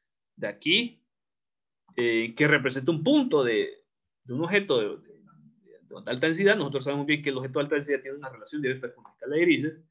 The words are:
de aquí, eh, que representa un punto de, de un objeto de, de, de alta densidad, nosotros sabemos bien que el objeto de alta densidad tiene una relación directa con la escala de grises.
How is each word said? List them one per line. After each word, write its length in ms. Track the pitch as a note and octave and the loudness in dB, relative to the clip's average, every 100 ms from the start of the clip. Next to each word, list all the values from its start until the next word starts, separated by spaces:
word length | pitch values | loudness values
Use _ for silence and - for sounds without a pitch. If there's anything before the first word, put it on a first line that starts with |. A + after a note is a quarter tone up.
| _ _ _ - | _ _ _ -8
de 120 | G#2 | -8
aquí, 540 | - D3+ G3+ A#3+ - _ _ _ _ _ _ _ _ _ - | -4 0 2 0 -8 _ _ _ _ _ _ _ _ _ -2
eh, 380 | A#2+ A2+ A#2 A#2 | 0 0 -2 2
que 120 | D3 | 4
representa 440 | D3 B2+ C3 C3 | 4 2 -2 -2
un 120 | D#3 | 0
punto 380 | G3 D4+ B3+ D3+ | 4 2 4 2
de, 440 | A#2+ G#2+ E2 - _ _ _ _ | 2 2 0 -6 _ _ _ _
de 100 | B2+ | -10
un 100 | C3 | -6
objeto 380 | E3+ G3+ G3 B2+ | 0 0 2 0
de, 160 | G#2 C#2+ | 0 -6
de, 840 | - - _ - - _ _ - | -16 -20 _ -20 -20 _ _ -20
de 140 | - - - | -20 -12 -6
alta 180 | B2+ D#3+ | 0 0
densidad, 300 | E3 G3+ A3 | 4 4 4
nosotros 260 | C#3+ C3+ | 0 -4
sabemos 220 | C3+ C#3+ C#3+ | -2 -2 0
bien 160 | D3+ | -2
que 80 | D3 | -2
el 80 | C3 | -4
objeto 220 | C3 C#3+ | -4 -4
de 40 | |
alta 120 | C#3+ D3+ | -2 -2
densidad 260 | D3 C3+ | -2 -4
tiene 160 | C3+ C#3+ | -4 -12
una 120 | C3+ | -14
relación 320 | A#2+ G#2 D3+ | -16 -12 -6
directa 320 | C3 C3 B2 | -4 -4 -8
con 120 | - - | -14 -20
la 60 | |
escala 240 | - B2 D3+ | -14 -2 2
de 60 | |
grises. 380 | F3 C3+ D#3 - _ | 4 4 2 -8 _